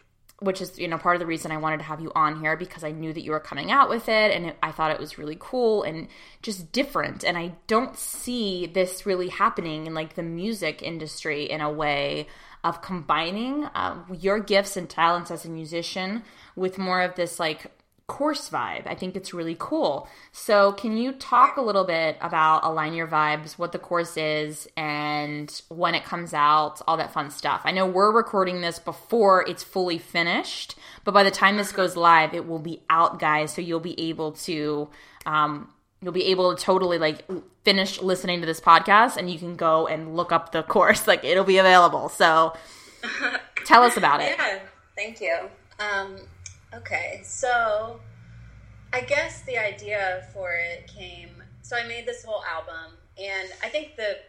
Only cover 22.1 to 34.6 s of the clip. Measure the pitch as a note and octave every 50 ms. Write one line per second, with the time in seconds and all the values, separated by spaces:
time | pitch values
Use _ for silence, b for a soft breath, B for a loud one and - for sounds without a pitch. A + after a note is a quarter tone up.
22.1 | D3+ - - E3+ E3+ E3 D#3 D#3 D#3 D#3 - D#3+ D#3+ D#3+ D#3 D#3 E3 E3 E3 D#3+
23.1 | D#3+ D3+ D3+ D3+ D3+ D#3 D#3 D3+ - - E3+ E3+ - E3+ - - F3 E3+ E3+ E3
24.1 | - D#3+ D#3 D#3 D3+ D3+ D3+ D3+ D#3 - - - _ - D#3 D3+ D3 D3 D3+ D3+
25.1 | D3 D3 D3 D3 D3 D3 D3+ D3 - - - _ E3 E3 F3 E3+ E3+ D#3 - -
26.1 | - E3+ E3+ E3+ - D3+ D3 D3 D3+ D#3 D3+ D3+ - - - - E3 D#3+ D3 C#3+
27.1 | - D#3+ D3 C#3+ - - - D3 C#3 - - D3+ F3 F#3+ F#3+ F#3 F#3 F#3 G3+ G#3+
28.1 | G#3+ A#3 A3+ - - G3 F#3 F3+ F3+ F3+ F3 E3+ E3+ - - - D#3 - - -
29.1 | - A#3+ G#3+ G3 F#3 F#3 - - F3 - - - - G3 F#3 F3+ E3+ E3 - -
30.1 | - F3 E3+ E3+ F#3 C4 F#4+ - - - - - - B B B B B B G#3
31.1 | F#3+ G3+ G3 G3 F#3+ - G3+ F#3+ G3+ G#3 G3+ G3+ - - F#3 F3 F3 F3 E3+ E3+
32.1 | E3+ D#3+ D#3+ D#3 D#3+ E3+ E3+ E3+ E3 D#3+ D3+ E3+ D#3+ - - _ D#3+ E3 E3+ -
33.1 | - F3 F3 D#3 D3+ D3+ D3+ D3 - - F3+ E3+ E3 E3 D#3+ F3 - - E3 E3
34.1 | D#3+ - D#3+ D#3 D#3 - - - F3 D#3